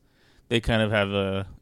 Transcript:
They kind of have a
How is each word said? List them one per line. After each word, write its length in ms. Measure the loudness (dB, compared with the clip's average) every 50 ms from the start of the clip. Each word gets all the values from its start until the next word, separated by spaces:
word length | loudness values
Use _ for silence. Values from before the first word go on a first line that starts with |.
| _ _ _ _ _ _ _ _ _ -2
They 120 | -2 0
kind 220 | 0 2 2 2 2
of 80 | 2
have 200 | 2 2 0 2 0
a 340 | 0 0 0 -2 -4 -6 -8 -12 -18